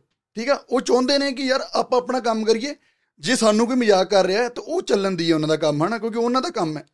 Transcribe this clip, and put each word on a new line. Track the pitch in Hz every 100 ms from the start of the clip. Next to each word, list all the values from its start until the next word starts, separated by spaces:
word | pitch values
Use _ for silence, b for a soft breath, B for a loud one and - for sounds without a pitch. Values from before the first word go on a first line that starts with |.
| _ _ _
ਠੀਕ | 214 240
ਆ? | 277 -
ਉਹ | 247
ਚਾਹੁੰਦੇ | - 240 254 285
ਨੇ | 277
ਕਿ | 254
ਯਾਰ | 262 262 -
ਆਪਾਂ | 240 - 247
ਆਪਣਾ | 247 254
ਕੰਮ | 226 220
ਕਰੀਏ। | 220 226 277 285 _ _ _ _
ਜੇ | 156 254
ਸਾਨੂੰ | 220 214 233
ਕੋਈ | 254
ਮਜ਼ਾਕ | 220 190 190
ਕਰ | 196 185
ਰਿਹਾ | 196
ਹੈ | 240
ਤਾਂ | 240
ਉਹ | - 339
ਚੱਲਣ | - 214 190
ਦੀ | 175 165
ਹੈ |
ਉਹਨਾਂ | 156 151
ਦਾ | 156
ਕੰਮ, | 156 147 175
ਹਨਾ? | 226
ਕਿਉਂਕਿ | 226 226
ਉਹਨਾਂ | 233 254
ਦਾ | 339
ਕੰਮ | 226 165 151
ਹੈ, | -